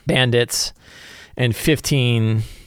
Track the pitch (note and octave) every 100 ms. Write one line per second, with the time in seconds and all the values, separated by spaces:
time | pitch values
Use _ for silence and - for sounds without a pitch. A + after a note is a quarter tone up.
0 | - C3 B2+ A#2+ A#2+ - - - - -
1 | - - - - B2 G#2+ - D3 - C#3
2 | B2 A#2 A2 A2 A2 -